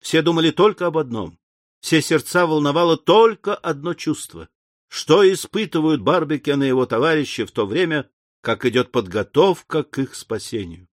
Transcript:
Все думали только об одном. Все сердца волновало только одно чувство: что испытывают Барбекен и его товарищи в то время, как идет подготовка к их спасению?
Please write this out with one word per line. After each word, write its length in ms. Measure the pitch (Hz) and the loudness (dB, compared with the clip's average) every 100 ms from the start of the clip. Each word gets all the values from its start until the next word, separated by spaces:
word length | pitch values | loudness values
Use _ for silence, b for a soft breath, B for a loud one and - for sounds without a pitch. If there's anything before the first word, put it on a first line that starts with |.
Все 200 | - 160 | 0 0
думали 300 | 160 165 160 | 2 2 0
только 360 | 151 208 196 175 | 2 2 2 -4
об 120 | 160 | -2
одном. 420 | 135 117 92 87 _ _ _ _ | -4 -6 -8 _ _ _ _ _
Все 220 | - 160 | 0 0
сердца 440 | - 160 - 180 170 | 2 -2 0 0 2
волновало 500 | 156 147 147 170 160 | 2 0 2 2 0
только 580 | - 208 226 214 - | 4 6 6 2 -6
одно 400 | 202 - 147 160 | -6 -6 -6 -6
чувство: 540 | 170 - 151 - 82 - _ _ _ _ | -6 -6 -6 -8 -18 -20 _ _ _ _
что 420 | - - 165 196 | -14 2 6 6
испытывают 720 | 185 - 202 208 180 156 147 | 4 -4 -6 -4 -2 0 0
Барбекен 600 | 98 175 151 151 - 143 | 0 0 0 -4 -2 -2
и 60 | 139 | 0
его 180 | 131 123 | 0 0
товарищи 580 | 113 156 156 135 - | 0 0 0 -4 -6
в 60 | 104 | -6
то 160 | - 104 | -4 -4
время, 440 | 127 175 151 131 _ _ _ | -2 -2 -2 -6 _ _ _
как 220 | - 110 | -6 -2
идет 280 | 123 117 120 | 0 0 -2
подготовка 880 | 123 95 98 98 143 196 170 _ 156 | -4 -4 -6 -2 2 2 0 _ -6
к 160 | - - | -6 -6
их 160 | 135 | -8
спасению? 760 | - - 110 - 113 90 85 90 | -8 -10 -10 -8 -10 -10 -14 _